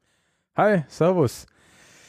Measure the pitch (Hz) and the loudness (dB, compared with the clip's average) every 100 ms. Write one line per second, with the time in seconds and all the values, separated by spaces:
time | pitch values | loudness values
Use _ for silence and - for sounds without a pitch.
0 | _ _ _ _ _ - 202 202 139 - | _ _ _ _ _ -2 0 0 -2 -2
1 | 160 185 131 - - _ _ _ - - | 0 2 0 -4 -16 _ _ _ -20 -20